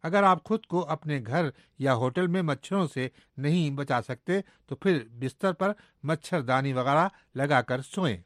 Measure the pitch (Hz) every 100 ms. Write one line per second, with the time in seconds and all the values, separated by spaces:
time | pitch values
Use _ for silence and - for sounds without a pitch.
0 | 165 202 196 180 - 220 - 175 156 156
1 | 151 143 107 151 156 - _ - 135 120
2 | 127 151 180 185 165 131 - 196 175 -
3 | 127 _ _ - 143 180 156 139 139 123
4 | - 127 - 190 190 _ _ 139 196 175
5 | 113 117 127 - 196 170 190 208 _ _
6 | 139 160 - 180 123 131 139 127 127 147
7 | 190 - _ 127 143 135 120 127 - -
8 | 175 90